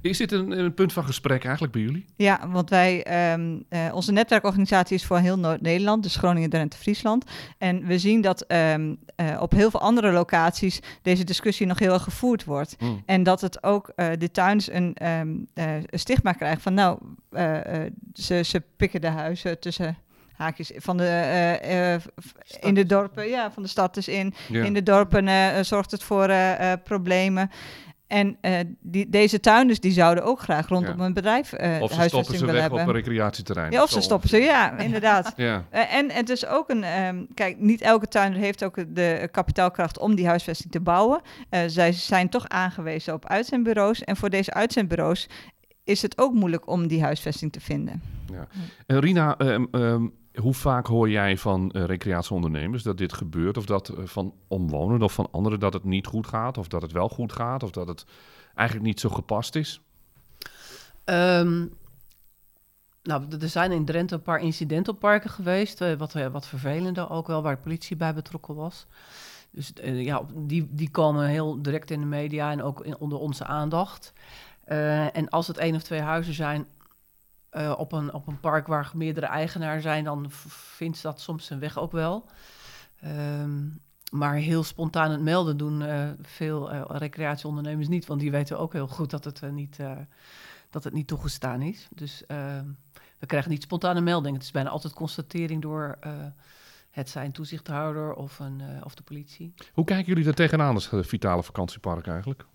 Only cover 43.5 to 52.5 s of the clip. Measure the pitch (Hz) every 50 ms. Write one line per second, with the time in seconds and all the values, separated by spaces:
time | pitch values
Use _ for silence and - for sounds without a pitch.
43.5 | - 254 240 226 226 208 202 202 226 - - - 196 - - 202 190 190 190 -
44.5 | - - 208 233 - 240 214 170 170 170 - 156 180 190 - - - - - -
45.5 | _ _ _ _ _ _ _ - 202 196 - 202 - - 247 277 247 226 202 175
46.5 | 165 170 - - - 180 170 165 160 160 160 139 147 147 - 151 151 - - 156
47.5 | - 147 - - 156 143 147 - - 170 - - - - - - 92 90 76 -
48.5 | - 196 175 170 - _ - _ 135 135 135 170 190 175 156 151 143 - 139 135
49.5 | 113 110 127 117 - 123 120 117 117 117 117 110 - _ _ _ _ - 107 123
50.5 | 135 - - 147 131 123 120 - 113 113 113 110 104 104 101 101 95 92 - 110
51.5 | 95 92 92 95 - 98 90 85 95 90 - 104 90 85 87 - 104 92 85 80